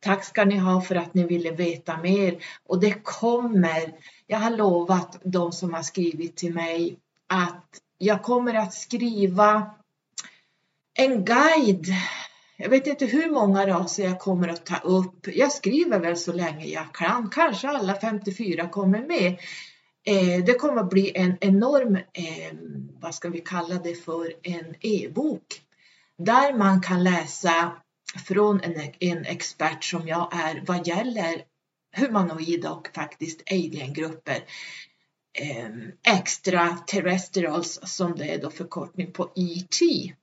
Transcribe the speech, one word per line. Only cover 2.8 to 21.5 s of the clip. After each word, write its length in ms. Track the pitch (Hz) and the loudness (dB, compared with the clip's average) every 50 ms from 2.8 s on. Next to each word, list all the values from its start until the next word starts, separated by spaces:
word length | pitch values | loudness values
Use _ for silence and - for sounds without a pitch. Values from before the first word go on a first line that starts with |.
det 120 | 180 214 196 208 - | 4 4 2 0 -6
kommer, 880 | - - - - 233 240 240 247 240 226 196 175 165 160 160 165 160 - - - - - _ _ | -10 -8 -2 0 2 2 2 0 2 4 4 4 4 4 0 -2 -4 -10 -14 -20 -20 -20 _ _
jag 120 | _ 208 220 | _ -4 0
har 120 | 208 233 | 0 0
lovat 680 | 233 214 214 196 180 175 170 175 190 180 175 - - - - | 2 4 4 4 4 4 4 4 2 2 2 -2 -12 -10 -8
de 280 | 185 180 180 175 170 170 | -2 0 0 0 0 -2
som 220 | - 185 180 165 | -4 -4 -4 -4
har 80 | 165 165 | -4 -6
skrivit 540 | - - - 180 170 160 151 165 170 - | -6 -4 -2 -2 -2 -2 -4 -8 -8 -8
till 180 | - - 170 170 | -6 -6 -4 -4
mig 440 | 170 170 165 165 170 170 170 - - _ _ _ _ _ _ | -4 -4 -2 -2 -2 -2 -4 -4 -8 _ _ _ _ _ _
att 380 | 185 185 180 175 - - - _ _ - _ _ _ _ | 0 0 0 0 -2 -10 -18 _ _ -20 _ _ _ _
jag 240 | 180 202 214 190 - | 2 2 2 2 2
kommer 320 | - 247 247 247 247 226 | 2 2 2 2 2 0
att 200 | 220 214 185 - | 0 0 -2 -4
skriva 1000 | - - - - 240 240 240 226 208 196 190 180 185 208 208 214 214 202 - - _ _ _ _ _ _ _ _ - - - _ _ _ _ _ _ _ _ _ _ _ _ _ - | -12 -12 -6 -4 -2 -2 -2 0 2 2 2 4 6 6 6 6 4 2 -2 -10 _ _ _ _ _ _ _ _ -16 -16 -16 _ _ _ _ _ _ _ _ _ _ _ _ _ 2
en 260 | 269 269 262 226 185 | 4 4 4 2 2
guide. 600 | - 233 247 285 311 320 311 277 214 190 180 156 180 190 185 185 - - - - - _ _ _ _ _ | 2 4 6 6 6 6 6 6 4 4 2 2 -2 -2 -2 -2 -4 -8 -10 -12 -14 _ _ _ _ _
Jag 120 | _ - 185 | _ 0 4
vet 180 | 247 269 269 | 4 4 4
inte 200 | 294 285 285 277 | 2 -2 0 0
hur 240 | 226 214 294 330 330 | 0 2 2 2 2
många 360 | 302 269 214 202 196 196 196 | 2 2 4 4 4 4 4
raser 380 | 196 190 175 185 180 - - 202 | 2 2 0 0 -2 -4 -4 -2
jag 160 | 185 185 185 | -2 -2 -4
kommer 280 | - 196 190 180 180 165 | -2 -2 0 0 0 -2
att 180 | 170 170 - | -2 -8 -8
ta 100 | - 170 | -6 -6
upp. 500 | - - 160 180 185 185 180 - _ _ | -4 0 2 2 2 2 0 -4 _ _
Jag 260 | 196 - - 262 285 277 | -6 0 2 2 2 2
skriver 460 | - - - 240 302 349 339 233 190 | -2 -2 0 2 2 2 2 2 0
väl 180 | 165 170 175 | 0 0 -2
så 160 | 170 - - 175 | -2 -4 -6 -4
länge 340 | 175 180 165 151 151 160 | -2 -4 -4 -4 -8 -10
jag 280 | 147 151 160 156 147 - | -8 -8 -8 -8 -10 -8
kan. 360 | - 170 170 220 247 233 202 | -4 -2 0 0 0 -2 -4
Kanske 380 | - 285 330 320 226 185 - 269 | 0 2 2 2 2 -2 -4 -4
alla 260 | 294 269 208 185 196 | -4 -2 -2 -2 -2
femtiofyra 720 | 196 - 226 214 208 - 202 190 - 233 202 170 160 170 175 | -2 -2 -4 -4 -4 -4 -6 -6 -4 -4 -4 -2 -4 -4 -4
kommer 380 | - 202 196 185 196 214 247 | -4 0 2 4 2 2 2
med. 320 | 302 349 294 190 180 185 - - - - - - - - _ _ _ _ _ _ | -2 0 0 2 0 0 -2 -10 -16 -14 -14 -16 -18 -20 _ _ _ _ _ _
Eh, 380 | - 208 196 185 180 175 180 180 | 2 2 4 4 4 2 2 4
det 100 | 185 254 | 4 2
kommer 260 | 247 - 302 262 233 | 4 4 0 0 2
att 100 | 208 180 | 0 4
bli 260 | 190 190 196 - - | 4 4 4 4 2
en 200 | 180 185 180 180 - | 2 2 2 2 2
enorm, 560 | - 202 | 4 4